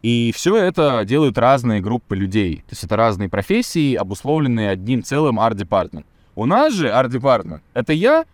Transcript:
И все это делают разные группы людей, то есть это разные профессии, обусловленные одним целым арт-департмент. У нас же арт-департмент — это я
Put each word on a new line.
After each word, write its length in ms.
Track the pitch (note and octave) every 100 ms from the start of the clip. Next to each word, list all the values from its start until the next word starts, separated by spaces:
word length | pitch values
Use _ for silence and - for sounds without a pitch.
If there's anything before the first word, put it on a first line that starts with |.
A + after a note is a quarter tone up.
И 280 | A#2 A#2+ A#2 -
все 200 | F3 A3
это 480 | F#3 F3+ D3+ A#2+
делают 360 | G2+ C#3 D3 G2+
разные 420 | A#2+ C3+ A#2+ G#2
группы 340 | F#2+ A#2+ _ G2
людей, 420 | G2 G#2+ F#2 D#2
то 160 | -
есть 100 | -
это 120 | D#2+ G#2+
разные 320 | A2+ F#2+ G2
профессии, 680 | G2+ - G#3+ B3 F3 C#3+ A#2+
обусловленные 760 | F#2+ G2 C3 D#3 C#3 A#2 G#2
одним 320 | F#2+ G2+ B2+
целым 380 | - C#3 D3+ A2
арт-департмент. 640 | A2+ G2+ F2+ G2+ E2 D#2+ - _ _ -
У 100 | A#2
нас 280 | G#3 D#4 G#3+
же 160 | C3+
арт-департмент — 720 | A2+ B2+ B2+ C3+ A#2 E2 D#2 _
это 180 | A#2+ B2
я 340 | D#3 A3 D#4 D#4+